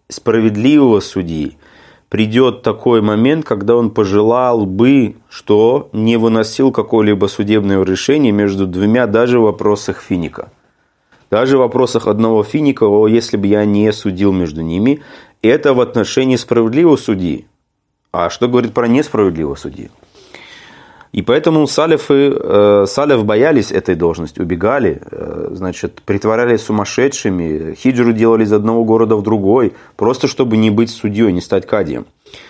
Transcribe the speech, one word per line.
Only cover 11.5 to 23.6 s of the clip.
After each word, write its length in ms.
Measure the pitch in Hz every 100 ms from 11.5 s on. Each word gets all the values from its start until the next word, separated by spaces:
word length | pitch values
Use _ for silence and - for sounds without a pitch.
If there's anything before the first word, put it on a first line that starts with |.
| 135
в 40 |
вопросах 460 | 120 123 123 113 107
одного 340 | 104 113 110
финика: 420 | 104 156 147 -
«О, 220 | 107 104 110
если 300 | 117 - 107
бы 100 | 98
я 180 | 104
не 280 | 104 101 107
судил 400 | 104 104 92 101
между 300 | 92 85 76
ними». 400 | 82 90 117 147 - - - _
Это 300 | 110 143 143
в 60 | 127
отношении 560 | 117 120 101 - 131 123
справедливого 600 | - 117 113 135 170 131
судьи. 500 | - 98 87 67 - _ _ _ _ _ _
А 180 | 90 87
что 180 | - 120
говорит 240 | 123 117
про 160 | 113 120
несправедливого 680 | 127 147 107 98 82 76 69
судьи? 340 | 73 - - _ _ _ - - - - - - - - -
И 80 | -
поэтому 460 | 101 139 160 160 143
салифы, 640 | - 165 151 - 139 139 -
э, 500 | - 101 104 101 98
салиф 360 | - 147 127
боялись 460 | 104 107 147 143